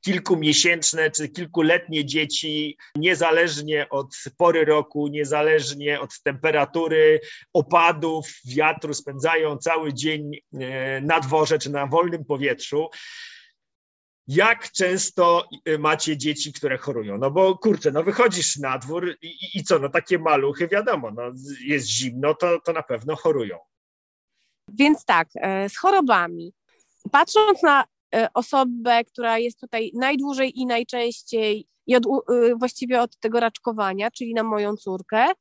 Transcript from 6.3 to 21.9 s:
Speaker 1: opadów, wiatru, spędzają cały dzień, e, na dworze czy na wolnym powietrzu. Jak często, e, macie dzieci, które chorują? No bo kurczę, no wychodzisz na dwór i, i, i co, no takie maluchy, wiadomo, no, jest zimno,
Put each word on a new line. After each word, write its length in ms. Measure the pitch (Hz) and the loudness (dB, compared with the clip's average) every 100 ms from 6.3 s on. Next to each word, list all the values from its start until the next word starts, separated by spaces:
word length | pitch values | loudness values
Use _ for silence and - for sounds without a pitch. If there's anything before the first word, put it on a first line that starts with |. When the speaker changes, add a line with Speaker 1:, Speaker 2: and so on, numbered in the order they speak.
| 135 160 156 175 170 160 156 156 156 - - - | 0 2 2 2 0 0 6 6 6 0 -20 -2
Speaker 1:
opadów, 720 | 175 139 175 170 165 160 160 147 - 127 | 0 4 6 6 4 -2 -4 -8 -16 -6
wiatru, 480 | 131 156 156 156 | 0 2 0 -6
spędzają 600 | 143 - 135 156 165 156 143 | -8 -8 -4 0 2 0 -2
cały 360 | - 160 156 | -2 -2 -2
dzień, 420 | 131 147 151 147 151 _ 143 | -4 -4 -4 -8 -14 _ -12
e, 400 | 131 131 131 135 | -8 -6 -6 -4
na 200 | 143 165 | 0 0
dworze 380 | 131 156 151 151 | 2 0 2 0
czy 120 | 139 | -2
na 160 | 143 139 | -6 0
wolnym 380 | 160 175 165 | 0 0 -4
powietrzu. 640 | 139 139 139 120 - 147 160 - - - - - _ _ _ _ _ _ _ _ - | -6 -2 -2 -4 -4 -4 -4 -10 -20 -18 -20 -20 _ _ _ _ _ _ _ _ -4
Jak 460 | 147 214 226 - | 2 2 2 -4
często, 760 | - 185 185 - - 175 170 - - | -2 0 0 -2 2 4 4 0 -12
e, 140 | - 156 | -4 0
macie 380 | 151 156 - 147 | 0 0 -2 -2
dzieci, 360 | 147 147 151 | -4 -4 -8
które 260 | - 147 131 | -4 -4 -4
chorują? 400 | - 117 107 101 | -4 -6 -6 -4
No 120 | 135 | -2
bo 280 | 151 190 185 | 2 2 2
kurczę, 320 | 220 170 156 | 0 2 2
no 120 | 143 | 0
wychodzisz 540 | 170 202 254 185 - 143 | -2 2 2 2 -2 -2
na 220 | 135 131 | -4 -6
dwór 380 | 123 165 180 - | -6 -6 -6 -8
i, 40 | 165 | -16
i, 320 | 170 185 196 | -18 -10 -8
i 60 | |
co, 140 | 151 165 | 0 0
no 100 | 139 | 2
takie 300 | 165 - 175 | -2 0 0
maluchy, 500 | 160 143 139 143 170 | 2 2 2 -2 -2
wiadomo, 420 | 202 214 185 117 | 0 0 -2 -4
no, 120 | 107 120 127 139 135 | -8 -10 -10 -16 -12
jest 220 | 127 143 | -2 -2
zimno, 480 | 110 | -2